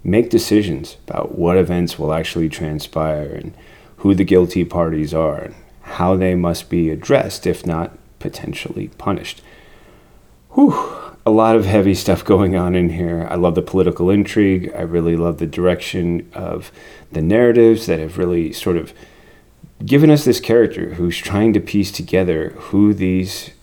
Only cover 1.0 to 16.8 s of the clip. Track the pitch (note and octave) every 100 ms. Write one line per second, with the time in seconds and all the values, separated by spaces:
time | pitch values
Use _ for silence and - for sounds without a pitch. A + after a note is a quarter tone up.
1 | - - - - E2+ F#2 E2+ F2 E2+ -
2 | D2+ D#2+ D#2+ E2+ D#2+ - D#2+ D2+ - D#2+
3 | D#2 D2+ D2 - - - - - - -
4 | G2 F#2+ F#2 F#2 F2 F2+ E2+ F2 E2 D#2
5 | D2+ D#2+ D#2+ D2+ D#2 - - - - -
6 | F2+ F#2+ F#2 F2+ F2 E2+ - F2+ E2 D2+
7 | - C#3 - - F2+ E2+ - D#2+ E2+ -
8 | _ _ - - - - - - G#2 -
9 | - F#2 - - - - - - - -
10 | _ _ _ _ _ - C#4 - - -
11 | - - A2+ G#2+ A2 A#2 G2 G#2+ G2 F#2
12 | - F2+ - G2 F#2+ F#2 F2+ F2+ F2 E2
13 | E2+ E2+ - F2 F2 E2 - F#2+ F2 -
14 | F2 G#2 G2 A2 G2 F#2 F2 - E2+ E2+
15 | E2 E2 E2+ D#2 E2 D2+ F2+ F2 - F#2
16 | E2+ E2+ - - F2+ E2 F#2 -